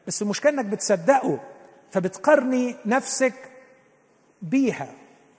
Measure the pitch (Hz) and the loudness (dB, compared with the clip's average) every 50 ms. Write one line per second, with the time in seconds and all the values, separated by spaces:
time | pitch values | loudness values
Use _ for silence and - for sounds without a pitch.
0 | _ - 180 - 214 208 196 - - 294 294 277 247 202 214 202 - - 208 180 | _ -8 -6 -4 -4 -4 -2 0 2 2 2 0 -2 -4 -4 -2 0 0 0 2
1 | 165 175 277 269 262 - 151 123 - - - - - - - - _ _ - 190 | 4 4 2 4 2 0 -2 -4 -6 -10 -20 -20 -20 -20 -20 -20 _ _ -4 -4
2 | 175 185 - - - - 302 285 247 254 254 254 247 247 233 - - 208 226 269 | -2 -4 -4 -2 2 4 4 4 4 2 0 0 0 -2 -4 -6 -4 -2 0 0
3 | 262 - - - 262 247 - - - - - - - - - _ _ _ _ _ | 0 -2 -2 0 0 0 0 -2 -14 -20 -20 -20 -20 -20 -20 _ _ _ _ _
4 | _ _ _ _ _ _ _ - 208 160 190 269 269 240 160 - 139 - - - | _ _ _ _ _ _ _ -16 -6 -2 0 2 2 2 0 -2 -6 -12 -14 -20
5 | - - - _ _ _ _ | -20 -20 -20 _ _ _ _